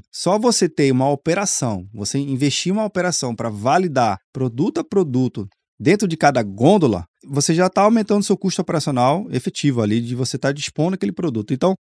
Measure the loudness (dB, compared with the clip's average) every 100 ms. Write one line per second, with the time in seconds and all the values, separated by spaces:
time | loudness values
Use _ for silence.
0 | -8 -6 0 2 2 2 0 2 2 2
1 | 2 0 -2 -2 -2 -2 -2 -4 -8 -10
2 | -6 -4 -4 -2 -2 -2 -2 -2 -2 -2
3 | -2 -2 -4 -4 -6 -4 2 2 2 2
4 | 0 0 _ -6 -4 -2 -2 -2 -2 0
5 | 0 0 0 -2 -12 _ _ -4 2 2
6 | 2 2 2 2 -2 2 4 6 4 0
7 | -4 _ -8 -2 0 2 2 4 4 4
8 | 2 0 0 0 -2 -4 -2 -2 -2 2
9 | 2 2 -2 -4 -4 -2 0 2 0 0
10 | -2 -4 -6 -4 -4 -4 -6 -2 -2 -2
11 | -4 -4 -4 -4 -4 0 0 0